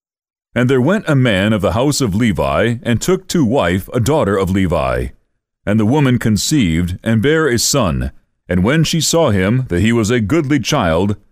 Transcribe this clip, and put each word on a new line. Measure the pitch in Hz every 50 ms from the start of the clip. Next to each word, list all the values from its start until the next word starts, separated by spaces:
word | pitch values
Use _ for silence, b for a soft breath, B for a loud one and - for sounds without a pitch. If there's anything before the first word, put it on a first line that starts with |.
| _ _ _ _ _ _ _ _ _ _ -
And | 117 123 123
there | 139 127
went | 123 165 202 220 - -
a | 151
man | 135 127 120 101 92 98 107
of | 110 101
the | 90 92
house | 85 113 135 151 139 -
of | 135 107 87
Levi, | 107 123 110 87 - 73 67 69 82 104 117 120 113
and | - 117 120 107
took | - - 190 185 - -
to | - 180 135
wife | 101 123 139 92 87 92 98 - -
a | - 123
daughter | 107 135 151 151 113 98 101
of | 98 190 175
Levi. | 98 101 95 82 85 76 65 64 62 62 62 62 - _ _ _ _ _ _ _ _ _ -
And | - 110 110
the | 107
woman | 104 139 156 143 131 123 -
conceived, | - 120 107 92 - - 156 143 107 82 80 85 87 85 92 - -
and | 113 113 110
bare | 101 143 160 160 160
a | 135 120 107
son. | - - - 139 110 85 69 62 64 65 - - _ _ _ _ _ -
And | 90 90 90
when | 117 151 165
she | 151 - - 165
saw | 139 - - 170 165 123
him, | 101 95 92 101 117 131 127 120
that | 87 87
he | 101 113
was | 117 117 107 95
a | 127 123
goodly | 107 95 147 175 151 131 151 135
child, | 101 - 151 139 101 82 80 85 98 104 104 - _ _